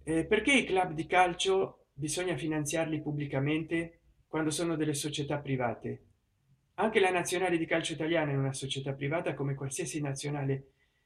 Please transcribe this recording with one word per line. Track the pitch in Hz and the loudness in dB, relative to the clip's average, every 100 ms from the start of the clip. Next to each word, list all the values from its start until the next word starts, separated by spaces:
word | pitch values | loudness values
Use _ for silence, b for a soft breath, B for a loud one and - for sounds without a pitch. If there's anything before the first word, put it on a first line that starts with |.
Eh, | - 160 160 | -2 -2 2
perché | 214 277 | 2 6
i | 269 196 | 4 4
club | 185 175 | 2 2
di | 156 156 | -2 2
calcio | 180 180 175 190 190 190 - _ | 4 4 4 2 2 2 -4 _
bisogna | - 147 180 180 151 | -8 -4 -2 -2 -2
finanziarli | 160 156 147 170 160 156 | -2 -2 0 0 0 -2
pubblicamente | 151 147 143 139 143 156 165 165 165 - _ _ _ | -2 -4 -2 0 2 0 0 -2 -4 -10 _ _ _
quando | 156 156 | -2 0
sono | 147 170 156 | 0 0 0
delle | 151 143 | 0 0
società | 147 143 139 147 | -4 -4 -4 -4
private? | 139 131 120 110 120 120 - _ _ _ _ _ _ - | -2 0 0 -2 -6 -10 -12 _ _ _ _ _ _ 0
Anche | 214 220 | 2 4
la | 185 | 4
nazionale | 180 175 180 185 170 | 4 0 0 2 2
di | 160 | 2
calcio | 165 160 | 0 -2
italiana | 156 156 170 147 | -4 0 0 2
è | 139 | 0
una | 135 | 0
società | 131 135 139 139 | -2 -6 -6 -6
privata, | 139 139 160 180 143 | -4 -2 -2 -2 -4
come | 139 | -4
qualsiasi | 139 135 - 175 156 | -4 -6 -6 -6 -4
nazionale, | 143 139 143 147 135 135 - _ _ _ | -4 -4 -4 -2 -2 -2 -6 _ _ _